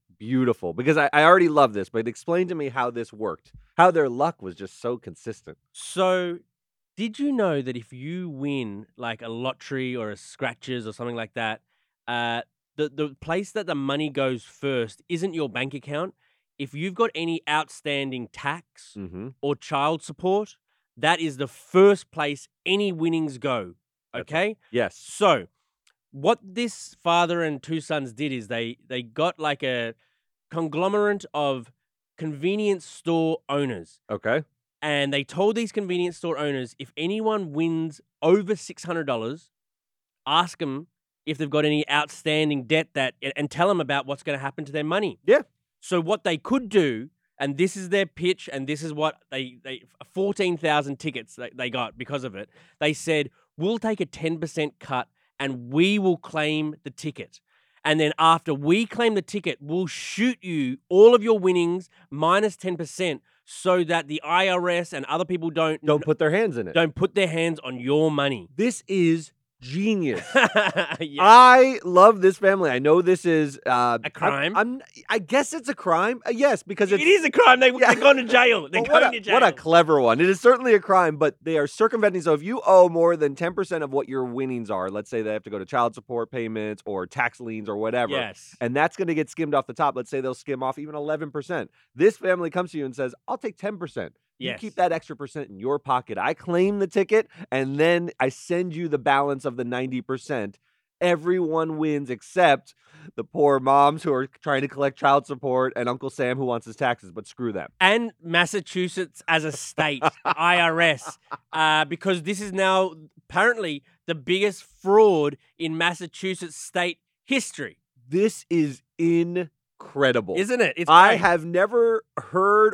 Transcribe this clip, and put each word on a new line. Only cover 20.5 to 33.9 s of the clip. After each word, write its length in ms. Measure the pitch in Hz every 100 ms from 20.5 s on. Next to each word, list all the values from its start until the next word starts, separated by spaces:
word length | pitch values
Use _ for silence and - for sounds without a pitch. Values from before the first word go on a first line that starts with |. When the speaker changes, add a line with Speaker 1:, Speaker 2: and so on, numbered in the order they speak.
| _ _ _ _ -
Speaker 2:
that 220 | 147 170
is 160 | 160 131
the 120 | 135
first 600 | - _ 185 196 196 -
place 360 | 160 147 143 - _ 170
any 280 | 196 202
winnings 440 | 165 165 165 151 127
go, 360 | 139 120 90 85 _ _ _
Speaker 1:
That's 80 | 120
Speaker 2:
okay? 340 | - 156 202 214 _
Speaker 1:
Yes. 240 | 117 101 -
Speaker 2:
So, 520 | - - 202 139 85 _ _ _ _ _ _
what 280 | 139 160 233
this 540 | 196 185 233 - - _
father 400 | 170 170 170 170
and 180 | 160 139
two 200 | - 160
sons 320 | - 151 131
did 180 | 110 147
is 160 | 131 104
they, 300 | 117 117 - _
they 140 | 127
got, 340 | 120 117 170 165
like, 260 | 151 143
a 320 | 135 123 117 - _ _ _ _ _
conglomerate 760 | 165 160 147 190 208 208 202 -
of 380 | 147 143 131 117 _ _ _ _ -
convenience 680 | 160 143 170 208 208 190 -
store 540 | - 170 165 160 160 -
owners. 520 | 143 139 98 82